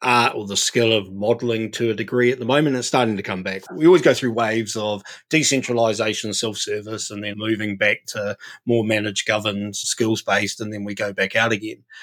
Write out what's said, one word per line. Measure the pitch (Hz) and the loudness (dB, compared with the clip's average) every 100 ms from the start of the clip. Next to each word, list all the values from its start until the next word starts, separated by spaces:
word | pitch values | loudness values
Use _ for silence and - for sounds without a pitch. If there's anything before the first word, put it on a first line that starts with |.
art | 127 120 120 | 2 4 4
or | - 101 | 0 -4
the | |
skill | 98 - 123 113 | -2 0 2 4
of | 110 95 | 2 0
modeling | 98 104 117 123 113 110 | -4 0 0 0 -2 -4
to | 110 117 | -2 -2
a | |
degree | 107 107 123 123 | -2 -2 2 2
at | 127 | 2
the | |
moment. | 120 139 151 131 | 2 2 4 0
It's | 120 | 2
starting | 139 117 101 | 2 4 0
to | |
come | 98 95 | -2 -4
back. | 92 95 - | -4 -8 -10
We | 92 156 | 4 8
always | 180 | 8
go | 151 | 8
through | 127 127 | 4 2
waves | 113 113 110 104 113 | 0 0 0 -2 -4
of | 104 104 - - _ | -4 -4 -8 -20 _
decentralization, | 156 139 135 - 120 113 107 110 107 110 | 2 2 0 0 2 2 2 0 -2 -4
self-service, | 98 113 98 - 107 104 110 - | -4 -4 -4 -6 -6 -6 -8 -8
and | 104 | -8
then | 104 104 | -8 -6
moving | 110 107 107 98 | -2 -2 -2 0
back | 104 110 - | 0 0 -4
to | 113 104 101 - - - | -6 -6 -8 -12 -12 0
more | 117 | 2
managed, | 110 110 107 98 - | 2 0 -2 -4 -2
governed, | 107 107 101 104 101 | -2 -2 -4 -6 -6
skills-based, | - - 110 107 - 101 104 - | -6 -2 0 0 0 0 0 -4
and | 107 | -8
then | 107 | -8
we | 101 | -8
go | 101 107 | -4 -6
back | 98 98 | -2 -2
out | 113 113 | 2 2
again. | 110 110 - _ - | 0 -4 -12 _ -20